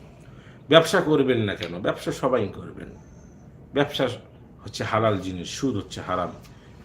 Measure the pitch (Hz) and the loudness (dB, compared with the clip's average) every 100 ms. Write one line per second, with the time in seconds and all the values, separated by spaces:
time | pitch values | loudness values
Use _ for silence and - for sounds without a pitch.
0 | - - - - - - - 160 160 190 | -20 -20 -20 -20 -20 -14 6 6 8 4
1 | 156 147 127 120 101 90 85 87 131 156 | 4 4 4 2 0 -2 -6 -4 -4 -4
2 | - - 135 123 98 - 85 - 82 - | -6 -2 2 2 0 -6 -12 -14 -16 -16
3 | - - - - - - - 139 139 - | -20 -20 -20 -20 -20 -20 -4 0 0 0
4 | 131 - - - - - 110 - 110 110 | -2 -2 -14 -20 -20 -18 -12 -8 -2 2
5 | 110 98 92 90 82 - 135 101 - - | 2 2 -2 -8 -8 -4 -2 -2 -4 -8
6 | 80 90 82 - - - - - | -4 -2 -2 -6 -18 -20 -20 -6